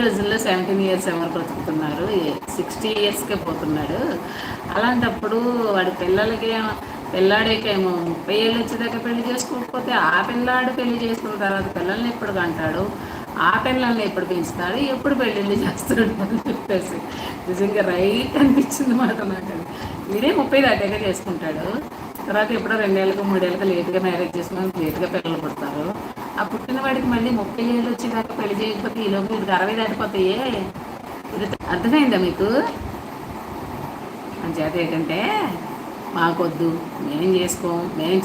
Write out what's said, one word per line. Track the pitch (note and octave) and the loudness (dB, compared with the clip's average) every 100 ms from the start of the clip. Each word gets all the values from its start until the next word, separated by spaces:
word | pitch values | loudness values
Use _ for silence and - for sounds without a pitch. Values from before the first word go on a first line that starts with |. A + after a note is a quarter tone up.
రోజుల్లో | A#3 G3 G3+ A3 | 4 2 2 0
సెవెంటీన్ | G#3+ F#3 F3+ G3 | 2 0 2 2
ఇయర్స్ | F#3+ F#3 F#3 | 2 2 0
ఎవరు | E3+ E3 | -2 -2
బ్రతుకుతున్నారు, | E3+ E3 - - D#3 D3+ C#3+ F#3+ G3+ D#3 - - - | -2 -4 -6 -4 -2 -2 -2 0 0 0 -2 -6 -6
సిక్స్టీ | - - A3 | -6 -4 -2
ఇయర్స్కే | G#3+ G#3 G3+ G3+ G3 | 2 2 0 -2 -4
పోతున్నాడు." | E3 D#3+ D#3 D3+ C#3+ F3+ D#4+ F3+ - - - - - | -2 -4 0 0 0 -2 -2 -2 -6 -8 -8 -8 -4
అలాంటప్పుడు | F#3+ A#3 B3 A#3 - G#3+ A3+ B3 A#3+ A3 | 0 2 4 2 0 0 0 2 2 2
వాడి | G3 F3+ | 2 2
పిల్లలకి, | F3+ F3+ G3 G#3+ A3 A3+ A3+ A3 G3+ - - - | 0 2 4 2 0 0 0 -2 -4 -8 -10 -4
పిల్లాడికేమో | F#3 F#3+ G#3+ A3 A3 A3 G3 F#3 | 2 6 6 4 2 2 2 2
ముప్పై | F3 E3+ E3 - G#3 | 2 0 -2 0 2
ఏళ్ళు | A3+ A#3 | 4 2
వచ్చేదాకా | A3+ A#3 A#3 A#3 | 0 -2 -2 -2
పెళ్లి | A#3 A#3 A#3+ | -2 -2 0
చేసుకోకపోతే | B3 - B3+ A#3+ B3+ - | -2 -4 -4 -4 -4 0
ఆ | A#3 D#3+ F3+ | 2 4 4
పిల్లాడు | G3 A#3+ B3 B3+ B3+ | 2 0 2 2 2
పెళ్లి | B3+ A#3+ A#3 A3+ | 0 0 0 0
చేసుకున్న | A3+ A3+ G#3 | -2 -2 -2
తర్వాత | G3 G3 F#3+ F#3 | 0 0 -2 -2
పిల్లల్ని | F3+ G#3 A#3+ | -2 0 0
ఎప్పుడు | A#3+ G#3+ | -2 -2
కంటాడు, | F#3+ E3+ D#3+ D#3+ D#3+ G3+ - - - - - | 0 0 0 0 0 -2 -4 -8 -10 -8 0
ఆ | E3 A3+ B3+ | 2 4 2
పిల్లల్ని | C4 B3 A3+ | 2 2 2
ఎప్పుడు | G3+ F#3+ F3 | 0 -2 0
పెంచుతాడు, | F3+ D#3+ - F3 A3+ | -2 -2 -2 -2 0
ఎప్పుడు | C#4 C4 C#4+ C4 | 0 0 0 2
పెళ్ళిళ్ళు | A#3 G#3 G3+ | 2 0 2
చేస్తాడు | G3 F#3+ - - A#3 | 2 2 0 0 2
అని | G#3 - G3 A3+ C#4 | 4 2 0 0 -2
చెప్పేసి | - - F#3+ - F3 - - - - - | -4 0 -2 -2 -6 -8 -8 -8 -8 -4
నిజంగా | F3+ G3 G#3 | 0 2 2
రైట్ | F#3+ F3 G3 A3+ C4+ D4+ | 2 2 2 2 0 6
అనిపించింది | C#4 C#4 C#4 - B3+ A#3+ | 6 6 4 2 2 4
మాట | A#3 A3 | 4 2
నాకు. | G3 F#3 F#3+ | -2 -4 -4
అది | E3 E3+ - - - - | -6 -8 -8 -10 -8 -4
మీరే | G3+ C4+ F#4+ | 0 2 4
ముప్పై | A#3+ C4+ | 4 4
దాటాక | C4 G3+ G3 G#3 G#3 | 6 4 2 0 -2
చేసుకుంటాడు, | F3+ - E3+ D#3+ D#3 F3 A#3 - - - - - | -2 -4 -6 -4 -4 -4 -4 -6 -12 -12 -10 -2
తర్వాత | G#3 G#3+ | 0 2
ఎప్పుడో | A3 F#3+ A3 | 0 0 0
రెండేళ్ళకు | G#3 F#3+ F#3+ G3 | 2 4 2 2
మూడేళ్ళకు | G3 F#3+ F3+ F3+ | 2 2 2 2
లేటుగా | G3 F3 F3 F#3 | 2 2 2 0
మ్యారేజ్ | F#3 F3 E3+ F3 | 2 0 -2 -4
చేసుకుని | E3+ F3+ F#3+ F3+ | -6 -4 -2 -2
లేటుగా | D#3 D3+ F3+ | -2 -2 -2
పిల్లలు | F#3 E3 D#3+ | -2 -2 -4
పుడతారు. | D3 D3 C#3+ D3 D#3+ A3 - - - - | -4 -6 -6 -4 -4 -6 -10 -10 -8 -6
ఆ | |
పుట్టిన | G#3 A3 - C4 | -4 -6 -4 -2
వాడికి | C4+ B3+ B3 | 0 0 2
మళ్ళీ | A#3 A#3+ | 2 2
ముప్పై | A3+ G3 - | 0 -2 -2
ఏళ్ళు | A#3 A#3+ A#3 | 0 2 2
వచ్చేదాకా | A3 A#3+ A3+ A3+ - | -2 -2 -2 -4 -4
పెళ్లి | G#3 G3+ A3 | -2 0 -2
చేయకపోతే | G3+ A3+ A3+ | -2 -4 -2
ఈలోపు | G#3 G3 G3+ | 0 0 0
వీడికి | A3 F#3+ | -2 2
అరవై | F3+ F#3+ A3+ | 2 2 0
దాటిపోతాయే. | G#3+ G3 G#3 G3 F#3 G#3+ C4 G#3 F#3 - - - - - - - | 0 -2 -2 2 2 2 0 -2 -4 -8 -12 -12 -12 -12 -8 -6
ఇది | G3+ - - | -4 -4 -4
అర్థమైందా | F3+ A#3 D4+ C4+ G3+ | 0 4 6 6 6
మీకు? | F3+ - G3 B3+ A#4 - - - - - - - - - - - - - - - - - | 4 2 4 4 2 -2 -8 -8 -10 -12 -10 -10 -10 -10 -8 -8 -8 -10 -10 -10 -10 -8
అంచేత | E3+ D#3 D#3 F3 | -6 -2 -2 0
ఏంటంటే | E3 E3 D#3 E3 A#3+ G#4+ D#4 E3+ - - - - - | 0 0 0 0 0 0 -2 -4 -8 -10 -10 -10 -6
మాకొద్దు, | E3+ E3+ E3 E3+ D3+ E3 E3 - - | 0 2 2 0 2 0 0 -4 -6
మేం | D3 D3 F#3 F#3 | -4 0 4 4
చేసుకోం, | F3+ - F3 E3+ E3+ D#3 | 2 0 -2 -2 -2 -2
మేం | D#3+ F#3+ | 2 2